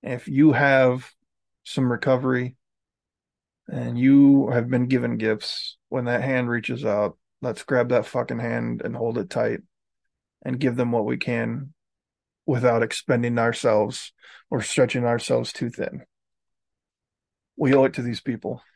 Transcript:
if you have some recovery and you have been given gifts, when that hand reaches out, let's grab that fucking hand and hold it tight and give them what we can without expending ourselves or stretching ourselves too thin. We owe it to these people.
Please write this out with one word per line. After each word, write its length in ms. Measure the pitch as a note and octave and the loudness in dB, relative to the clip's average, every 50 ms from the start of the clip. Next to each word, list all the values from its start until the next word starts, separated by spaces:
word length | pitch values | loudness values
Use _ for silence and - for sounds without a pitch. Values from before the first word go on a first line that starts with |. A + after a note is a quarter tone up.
if 240 | - - B2+ B2 - - | -8 -8 -8 -8 -8 -4
you 240 | C#3 C3+ D3 D#3 | 2 6 6 6
have 560 | C3+ A#2 C#3+ C#3 C3+ C3 C3 B2+ B2+ B2+ B2 - _ _ _ _ _ _ _ _ _ _ | 6 6 4 4 6 6 6 4 2 0 -6 -14 _ _ _ _ _ _ _ _ _ _
some 280 | _ - - - C3 B2 | _ -8 -4 -2 0 0
recovery 640 | A#2+ A2+ - C#3 C3 B2 B2+ C3 B2+ B2 B2+ B2+ - _ _ _ _ _ _ _ _ _ _ _ _ _ _ _ _ _ _ _ _ _ _ - | -2 -2 0 0 0 0 2 -2 -2 -2 -2 -6 -10 _ _ _ _ _ _ _ _ _ _ _ _ _ _ _ _ _ _ _ _ _ _ -12
and 280 | - C3 A#2+ A#2+ A#2+ | -10 -8 -6 -6 -2
you 540 | A#2+ B2+ C3+ C#3 C#3 C#3 C#3 C#3 C#3 C3+ - | 2 4 6 8 8 8 8 8 6 4 2
have 180 | B2 A#2+ A#2 A#2+ | 0 0 0 0
been 180 | B2+ B2 B2 B2 | 0 0 0 2
given 280 | C3 B2 A#2+ A#2+ A#2 | 0 0 0 -2 -4
gifts, 600 | A2 A2 A2 A2 G#2+ - - - - - - - _ _ _ | -2 0 0 0 -2 -4 -10 -10 -10 -12 -14 -16 _ _ _
when 160 | - C3 B2 | -6 -4 -2
that 160 | A#2+ A#2+ A#2+ | -2 -2 -2
hand 280 | A#2+ C3+ C3 B2+ B2 A#2+ | -2 0 -2 -2 0 -2
reaches 340 | A#2+ A#2 A2+ - B2+ B2+ D3 | -4 -4 -4 -6 -8 -4 -4
out, 320 | A#2+ G2+ G#2 G#2 F#2 - _ _ _ _ _ | -2 0 0 -2 -2 -4 _ _ _ _ _
let's 220 | - B2+ A2 - | -8 -8 -8 -8
grab 280 | - - C#3 B2 A#2+ A#2+ | -6 -2 0 0 2 2
that 160 | B2 A#2 G#2 | 2 0 0
fucking 340 | - - B2 A#2 - A#2+ A#2 | 0 -6 -6 -4 -4 -6 -6
hand 420 | A#2 A#2 A#2 A#2 A#2 A#2 A#2 A2+ - | -4 -4 -4 -4 -4 -4 -6 -6 -6
and 120 | A#2 A#2 | -8 -6
hold 200 | A#2+ A2+ A#2 A#2 | -4 -6 -4 -4
it 140 | A#2+ G2 - | -6 -6 -6
tight 300 | - A#2 A#2 A2+ - - - _ _ _ _ _ _ _ _ _ _ _ _ _ _ _ _ | -4 -2 -2 -2 -2 -6 -10 _ _ _ _ _ _ _ _ _ _ _ _ _ _ _ _
and 140 | C3 B2+ B2+ | -8 -6 -2
give 160 | C#3 C3 A#2+ | -2 -2 0
them 160 | B2 B2 A#2+ | 0 -2 0
what 160 | A#2 A#2 G#2+ | 0 -2 -2
we 100 | A2 B2 | -2 -4
can 560 | - - - B2 A#2 A#2 A#2 A#2 C#3 C#3 C#3 _ _ _ _ _ _ _ _ _ _ _ _ _ _ _ | -6 -4 -4 -4 -4 -4 -6 -6 -8 -10 -12 _ _ _ _ _ _ _ _ _ _ _ _ _ _ _
without 360 | - C#3 A#2+ B2 B2 A#2 A#2 | -2 -2 2 2 2 2 2
expending 560 | A#2 A2 - - - - C3 A#2+ A#2+ A#2+ A#2+ A#2 | 0 -2 -4 -10 -2 0 0 0 2 0 0 0
ourselves 760 | A2+ A#2 A2+ - - B2 G#2+ G#2+ G#2+ G#2+ C3 - - - _ _ _ - - - _ _ | 0 0 -2 0 0 2 2 2 2 0 -4 -12 -16 -16 _ _ _ -20 -20 -20 _ _
or 100 | - B2+ | -6 -6
stretching 440 | G#2 - - - C3 A#2+ - B2+ A#2+ | -4 -2 2 2 2 2 2 -2 0
ourselves 480 | A#2+ A#2+ A#2 - - B2+ A#2+ A#2+ - | 0 0 -2 -2 -2 -2 -2 -2 -4
too 180 | - - - A#2+ | -8 -8 -8 -8
thin. 320 | - - - - - C3+ - _ _ _ _ _ _ _ _ _ _ _ _ _ _ _ _ _ _ _ _ _ _ _ _ _ _ _ _ _ _ | -6 -8 -8 -8 -8 -14 -18 _ _ _ _ _ _ _ _ _ _ _ _ _ _ _ _ _ _ _ _ _ _ _ _ _ _ _ _ _ _
We 180 | - D3+ C3+ C3+ | -2 2 4 4
owe 100 | C#3 C3+ | 4 4
it 100 | C3 - | 4 0
to 80 | - | -4
these 180 | B2 A#2+ A#2 - | -6 -6 -8 -8
people. 400 | _ - A#2+ A2 - G#2 B2 B2 _ _ _ | _ -8 -8 -6 -6 -10 -10 -10 _ _ _